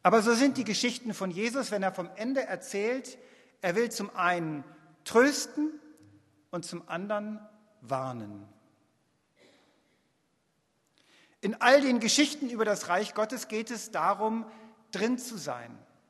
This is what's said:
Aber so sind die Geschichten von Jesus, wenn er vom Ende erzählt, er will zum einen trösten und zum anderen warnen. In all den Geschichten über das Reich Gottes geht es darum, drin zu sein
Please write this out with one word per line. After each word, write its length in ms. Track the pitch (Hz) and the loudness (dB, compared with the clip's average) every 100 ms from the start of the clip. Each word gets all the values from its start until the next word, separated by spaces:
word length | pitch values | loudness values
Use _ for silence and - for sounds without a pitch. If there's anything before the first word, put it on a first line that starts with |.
Aber 180 | 180 220 | 6 6
so 140 | 214 | 6
sind 220 | 233 277 269 | 4 4 2
die 60 | |
Geschichten 500 | 214 202 247 240 226 | -2 0 -2 -2 -8
von 180 | - 190 | -6 -6
Jesus, 400 | 170 233 262 214 | -2 -2 -2 -4
wenn 120 | 208 | -2
er 100 | 190 | -2
vom 160 | 190 170 | -4 -10
Ende 300 | - 233 269 | -6 -2 -2
erzählt, 720 | 226 185 - 202 220 262 - - - - _ _ | -2 -8 -6 -4 -2 -4 -8 -18 -20 -20 _ _
er 140 | 180 | -2
will 140 | 180 240 | 0 0
zum 260 | 233 202 | -2 -8
einen 480 | - 175 175 160 151 - - - _ | 0 0 2 -2 -6 -10 -20 -20 _
trösten 760 | - 226 269 - - - 302 - - - - - _ _ _ | 2 6 6 4 -6 -4 -4 -6 -20 -20 -20 -20 _ _ _
und 160 | 175 | -10
zum 220 | 165 175 - | -8 -14 -8
anderen 520 | 170 202 208 214 214 - _ _ _ | -8 -4 -4 -6 -12 -16 _ _ _
warnen. 680 | 120 131 131 120 104 101 104 - _ _ _ _ _ _ _ _ _ _ _ _ _ _ _ _ _ _ _ _ _ _ _ _ _ _ _ _ | -4 -4 -4 -8 -12 -14 -18 -20 _ _ _ _ _ _ _ _ _ _ _ _ _ _ _ _ _ _ _ _ _ _ _ _ _ _ _ _
In 180 | 202 - | -6 2
all 200 | - 277 | 8 8
den 180 | 269 240 | 8 2
Geschichten 500 | 220 - 294 - 254 | 4 4 4 2 -6
über 160 | 233 | 0
das 240 | 214 202 - | 0 0 0
Reich 260 | 180 214 | 0 0
Gottes 320 | - 214 254 - | -2 -4 -4 -6
geht 220 | 220 226 | -6 -4
es 220 | 226 - | -10 -6
darum, 540 | 170 170 180 220 226 220 - - - _ | -2 0 0 0 -2 -6 -16 -20 -20 _
drin 260 | 185 220 247 | -4 -2 -2
zu 200 | - 220 | -6 -10
sein 400 | 143 123 117 113 - _ | -8 -8 -10 -20 -20 _